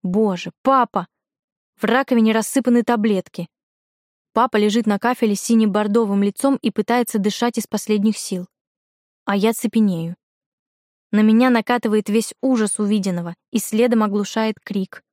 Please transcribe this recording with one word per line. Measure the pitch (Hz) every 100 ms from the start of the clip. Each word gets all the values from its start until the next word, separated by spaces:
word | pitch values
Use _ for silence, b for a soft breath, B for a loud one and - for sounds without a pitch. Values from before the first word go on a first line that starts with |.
Боже, | 185 190 214 180 - _
папа! | - 269 240 196 175 _ _ _ _ _ _ _
В |
раковине | 214 240 269 240 220
рассыпаны | 220 214 - 254 240
таблетки. | 226 240 220 196 - - 170 _ _ _ _ _ _ _ _
Папа | - 247 214
лежит | 208 214 220
на | 202
кафеле | 233 247 220 202
с |
синим | - 226 220
бордовым | 202 208 220 220 202
лицом | 202 - 277 277
и | 226
пытается | - 208 240 233 214
дышать | 202 - 240 233
из | -
последних | 214 - 214 214 208
сил. | - 185 180 _ _ _ _ _ _ _ -
А | 202
я | 220
цепенею. | 226 220 226 208 170 165 175 _ _ _ _ _ _ _ _ _
На | 208
меня | 214 220 254
накатывает | 233 208 240 220 214 214
весь | 214 214 -
ужас | 262 247 214 -
увиденного | 208 214 190 175 170 170 _
и | 233
следом | - 220 240 226
оглушает | 214 202 196 226 220 214
крик. | - 202 190 - _